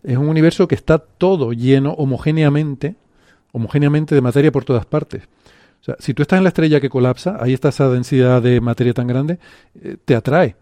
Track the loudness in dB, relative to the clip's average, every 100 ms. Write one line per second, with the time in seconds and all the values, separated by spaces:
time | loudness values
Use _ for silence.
0 | -4 -2 0 2 2 2 -2 0 0 0
1 | _ _ 0 0 -2 -2 2 2 2 -2
2 | -4 -2 -2 0 2 0 -4 -6 -10 -10
3 | _ _ _ _ _ -8 -2 0 2 0
4 | 2 2 2 2 2 0 -2 -4 -2 -6
5 | -6 -14 -16 _ _ _ _ _ -12 -8
6 | -6 -4 0 2 2 2 2 2 0 0
7 | 0 0 -6 -4 -4 0 -2 0 0 0
8 | 0 2 4 4 2 2 0 0 0 0
9 | -2 -2 -4 -6 -12 -20 _ -18 -16 -14
10 | -2 -2 2 0 0 -4